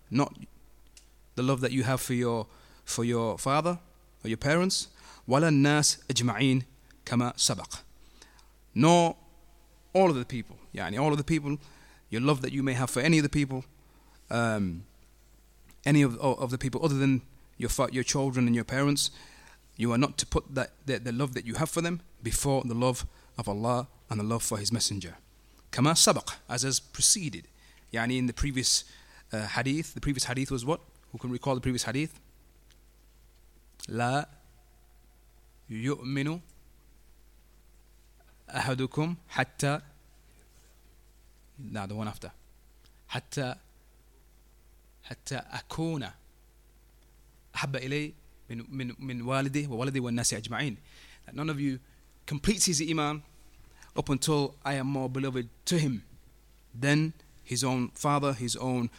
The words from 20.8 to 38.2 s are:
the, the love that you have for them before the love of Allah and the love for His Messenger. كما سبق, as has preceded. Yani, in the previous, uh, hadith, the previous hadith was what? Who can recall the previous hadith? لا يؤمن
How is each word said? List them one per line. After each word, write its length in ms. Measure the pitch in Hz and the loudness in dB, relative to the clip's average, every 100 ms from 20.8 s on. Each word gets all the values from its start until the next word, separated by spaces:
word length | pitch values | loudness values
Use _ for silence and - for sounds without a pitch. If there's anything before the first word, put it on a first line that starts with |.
| 139 | -4
the, 140 | 127 | -4
the 120 | 123 | -2
love 220 | 117 143 | -2 -2
that 120 | 123 117 | -4 -6
you 100 | 113 | -4
have 140 | 160 | -2
for 120 | 170 | -2
them 200 | 165 170 - - | -2 -4 -8 -10
before 420 | 117 - 143 135 | -4 -2 2 0
the 100 | 123 | 0
love 320 | 117 127 123 - - - - | 0 0 0 -6 -12 -12 -6
of 120 | 107 | -4
Allah 380 | 101 117 123 127 - - | -2 0 0 -2 -10 -8
and 100 | 110 | -4
the 40 | |
love 200 | 107 117 | -2 -2
for 140 | - 104 | -2 -2
His 140 | 104 | 0
Messenger. 440 | 117 - 101 85 - - - - - - | 2 0 -2 -8 -14 -20 -20 -20 -20 -8
كما 220 | - 147 | 2 4
سبق, 400 | 165 - 156 - - - | 6 6 4 -2 -12 -6
as 140 | 120 | -4
has 160 | 135 127 | -2 -2
preceded. 680 | - - - 214 156 90 - - - - - | -4 0 2 2 -2 -8 -14 -20 -20 -20 -6
Yani, 240 | 113 117 127 | -2 0 0
in 100 | 123 | 0
the 60 | |
previous, 520 | - 143 127 120 - - - - - - | 0 -2 0 2 0 -2 -14 -20 -20 -8
uh, 140 | 107 104 | -6 -4
hadith, 460 | 123 131 151 160 | -2 0 -2 -4
the 80 | 123 | -4
previous 240 | 143 127 - | -2 -2 -2
hadith 260 | 127 135 | -2 -4
was 120 | 131 | -4
what? 160 | 123 175 - - - | -4 -4 -8 -20 -20
Who 60 | 117 | -12
can 120 | 127 | -8
recall 260 | 123 139 127 | -4 -2 -2
the 60 | |
previous 220 | 131 123 | 0 -2
hadith? 360 | - 127 156 - - - - _ - - - _ _ - - - - - - - - | -2 -4 -4 -8 -20 -20 -20 _ -20 -20 -20 _ _ -20 -20 -20 -20 -20 -20 -20 -8
لا 380 | 110 120 139 - - - - _ _ _ - _ _ _ - _ - - | -4 -2 -2 -4 -12 -20 -20 _ _ _ -20 _ _ _ -20 _ -20 -14
يؤمن 680 | 110 127 143 123 139 143 175 - - - - - - - - - - _ - - - - - - _ | -6 -4 -4 -4 -4 -4 -6 -12 -20 -20 -20 -20 -20 -20 -20 -20 -20 _ -20 -20 -20 -20 -20 -20 _